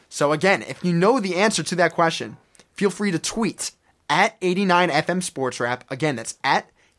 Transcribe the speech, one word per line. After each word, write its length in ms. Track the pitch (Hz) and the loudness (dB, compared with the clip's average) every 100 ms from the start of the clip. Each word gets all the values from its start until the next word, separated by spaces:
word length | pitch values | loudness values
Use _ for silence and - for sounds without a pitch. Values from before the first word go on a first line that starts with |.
| _ | _
So 220 | - 147 | -2 0
again, 320 | 151 185 175 - | 2 2 2 -2
if 160 | - | -6
you 80 | 180 | -2
know 260 | 170 190 262 | 2 4 2
the 160 | 190 | 0
answer 300 | 175 214 208 | 0 0 0
to 100 | 156 | -2
that 200 | 175 165 | 0 0
question, 420 | 170 165 160 113 123 _ _ _ | 2 0 -2 -8 -14 _ _ _
feel 160 | - 196 | -4 -2
free 200 | 190 208 | 0 -2
to 80 | 160 | -2
tweet 540 | - 220 208 - - - _ _ - | -4 -4 -4 -4 -10 -12 _ _ -2
at 280 | 156 214 - | 0 0 0
eighty-nine 500 | 185 180 196 175 180 | -2 0 2 4 4
F 200 | 143 156 | 2 0
M 100 | 180 | -2
Sports 380 | 180 - 127 - | -4 -4 -4 -2
Wrap. 240 | 120 123 - | -4 -4 -8
Again, 240 | 135 151 | -4 -4
that's 240 | 123 117 - | -4 -8 -6
at 260 | 135 160 - _ _ | 0 0 -2 _ _